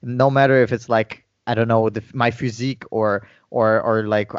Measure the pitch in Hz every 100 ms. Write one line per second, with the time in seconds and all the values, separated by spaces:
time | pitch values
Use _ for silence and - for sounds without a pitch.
0 | 120 123 135 135 139 131 117 120 120 113
1 | 110 - _ _ - 113 117 113 110 107
2 | - 131 120 120 127 110 131 127 - 113
3 | 107 101 - _ _ 127 110 110 - 110
4 | 107 107 104